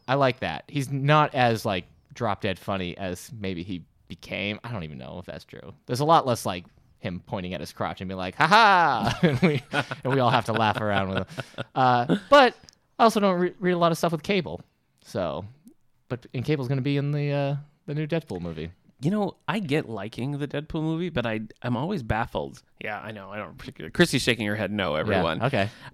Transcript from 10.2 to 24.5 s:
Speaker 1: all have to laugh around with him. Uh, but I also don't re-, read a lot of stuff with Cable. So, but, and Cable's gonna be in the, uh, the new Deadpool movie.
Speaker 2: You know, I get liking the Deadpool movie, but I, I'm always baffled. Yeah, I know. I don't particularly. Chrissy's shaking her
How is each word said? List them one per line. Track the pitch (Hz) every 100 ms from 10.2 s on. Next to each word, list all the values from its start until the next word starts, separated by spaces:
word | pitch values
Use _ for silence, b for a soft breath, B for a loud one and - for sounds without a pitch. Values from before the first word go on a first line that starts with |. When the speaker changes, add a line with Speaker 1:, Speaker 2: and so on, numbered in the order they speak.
Speaker 1:
all | 120
have | 123 113
to |
laugh | 110 107 101
around | 107 98 95
with | 95
him. | 92 175 - - -
Uh, | 139 127 123 123 202 -
but | 285 247 - - _ _ -
I |
also | 233 208
don't | 202 180
re-, | 180 -
read | 180
a | 175
lot | 170
of | 165
stuff | 170
with | 165
Cable. | - 196 110 87 - _ _ _
So, | - 107 85 71 101 131 - - _ _ -
but, | 120 -
and | 131
Cable's | 120 151 123
gonna | 135
be | 139 143
in | 143
the, | 147 143
uh, | 143 139 143 - _ -
the |
new | 147 156
Deadpool | 165 - 92
movie. | 85 78 80 - _ -
Speaker 2:
You | 143
know, | 208 196 - -
I | 196
get | 165 147 -
liking | 107 104 - 131 143
the | 143
Deadpool | 139 151 165
movie, | 156 160 180
but | 156 117
I, | 110 107 -
I'm | 123 117
always | 156 202
baffled. | 113 110 117 92 71 64 - -
Yeah, | 107 104
I | 107
know. | 107 95
I | 104
don't | 95 -
particularly. | - - 80
Chrissy's | - 175 127
shaking | - 113
her | 104